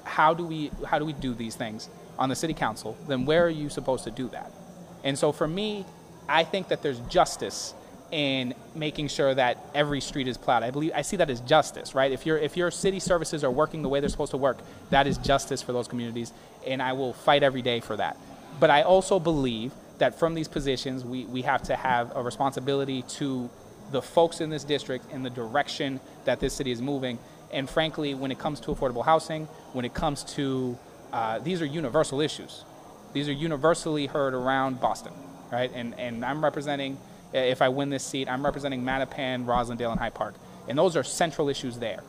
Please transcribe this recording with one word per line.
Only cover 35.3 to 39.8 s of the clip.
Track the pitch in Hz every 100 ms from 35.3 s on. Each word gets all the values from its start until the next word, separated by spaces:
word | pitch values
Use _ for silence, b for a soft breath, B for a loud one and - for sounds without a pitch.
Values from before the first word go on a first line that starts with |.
| - -
right? | 120 127
And, | 127 117 -
and | 123 117
I'm | 120 147
representing, | 151 151 143 139 135 135 B B B
i-, | 131
if | 127 127
I | 131
win | 135 139
this | 135
seat, | - 139 135
I'm | 127
representing | 143 143 139 131
Mattapan, | 127 135 131 - 131 127
Roslindale, | 123 120 120 120